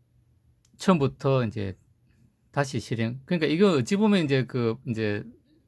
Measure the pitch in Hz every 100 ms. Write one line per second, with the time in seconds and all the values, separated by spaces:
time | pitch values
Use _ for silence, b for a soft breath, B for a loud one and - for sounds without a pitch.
0 | _ _ _ _ _ _ _ - - 175
1 | 135 - 139 131 113 104 98 - _ _
2 | _ _ _ _ _ 139 139 117 - 113
3 | 113 127 - 175 147 160 202 151 110 202
4 | 214 196 147 135 120 127 113 113 - 110
5 | 107 104 - - _ _